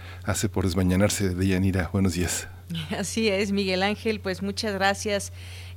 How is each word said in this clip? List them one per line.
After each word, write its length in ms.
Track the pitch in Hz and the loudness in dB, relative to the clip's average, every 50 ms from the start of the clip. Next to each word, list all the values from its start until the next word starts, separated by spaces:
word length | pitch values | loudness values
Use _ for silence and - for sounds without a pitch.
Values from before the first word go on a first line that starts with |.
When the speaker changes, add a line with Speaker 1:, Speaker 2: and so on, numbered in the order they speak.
| - - - - - | -14 -14 -14 -6 -4
Speaker 1:
hace 240 | - 98 - - 101 | -2 0 0 -2 0
por 160 | - 95 90 | 2 2 2
desmañanarse. 640 | 95 87 95 92 90 90 92 104 104 - - 101 92 | 2 2 4 4 4 6 6 4 4 4 2 0 0
Deyanira, 600 | 90 87 95 98 95 92 98 98 90 95 85 82 | 2 2 2 4 4 4 4 2 2 2 0 0
buenos 220 | - 101 95 95 82 | 2 2 2 2 2
días. 340 | 90 87 80 - - - - - - - - | 2 0 0 0 -4 -6 -8 -12 -14 -10 -8
Speaker 2:
<laughs> 300 | - - 151 - 208 - | -6 -6 -4 -4 -4 -4
Así 300 | 202 - - 226 226 214 | -4 -2 -2 0 2 2
es, 240 | 196 190 214 196 | 2 2 0 0
Miguel 320 | 196 196 202 190 185 180 190 | 0 0 0 0 2 2 2
Ángel, 340 | 202 208 - - 220 220 202 | 0 0 -2 -2 -2 -2 -2
pues 240 | - 190 185 180 | -4 -4 -4 -2
muchas 320 | 190 202 202 - - 220 196 | -4 -4 -4 -4 -4 -2 0
gracias. 580 | 190 190 196 202 196 - 214 202 202 - - - - - - - - - - - | 2 2 2 2 0 -2 -2 -2 -2 -4 -6 -10 -14 -14 -14 -14 -14 -14 -14 -8